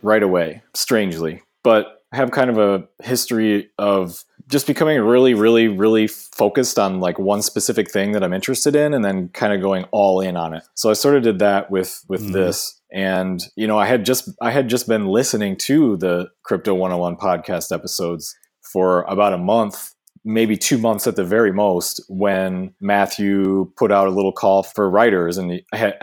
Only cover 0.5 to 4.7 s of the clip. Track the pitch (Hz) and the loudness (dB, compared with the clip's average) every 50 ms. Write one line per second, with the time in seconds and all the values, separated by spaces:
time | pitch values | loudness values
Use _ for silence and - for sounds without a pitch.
0.5 | 78 113 _ _ _ - - - 127 110 104 95 85 80 82 80 80 - _ _ | -6 -12 _ _ _ -8 -2 0 0 0 0 -2 -4 -4 -4 -6 -6 -8 _ _
1.5 | _ _ _ 120 113 107 101 - - _ _ _ - 131 135 123 123 143 127 127 | _ _ _ 4 4 4 2 -2 -10 _ _ _ -4 -4 -2 -2 0 0 0 2
2.5 | 117 110 104 101 101 95 82 - _ _ - 113 127 120 - - 123 113 110 110 | 2 2 2 2 2 0 -2 -8 _ _ -6 -4 -4 -4 -2 -2 -2 0 2 2
3.5 | 104 101 101 - _ - 101 101 101 98 92 90 85 - - _ _ _ - _ | 0 0 -2 -6 _ -2 0 2 2 2 0 -2 -8 -14 -20 _ _ _ -12 _
4.5 | 127 147 - - | -2 -2 0 0